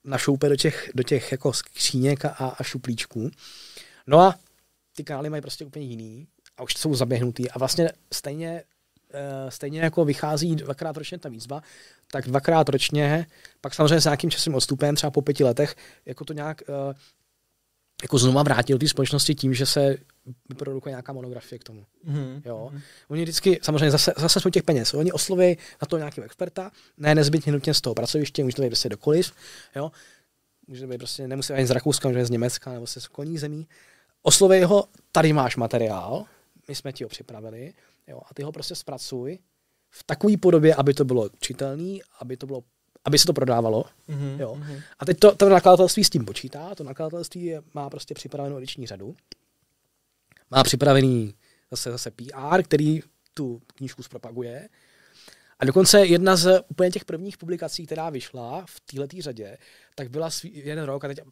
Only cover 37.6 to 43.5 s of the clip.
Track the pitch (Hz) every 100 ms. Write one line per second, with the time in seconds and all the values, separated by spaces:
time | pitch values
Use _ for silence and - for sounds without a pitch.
37.6 | 139 151 _ _ - 123 - - 143 160
38.6 | - 151 - 135 - 127 127 180 _ _
39.6 | _ _ _ - - - 208 208 180 165
40.6 | 156 156 139 139 135 123 107 - - 127
41.6 | 135 143 175 196 - - 123 123 135 131
42.6 | 120 _ _ _ - 143 - 165 131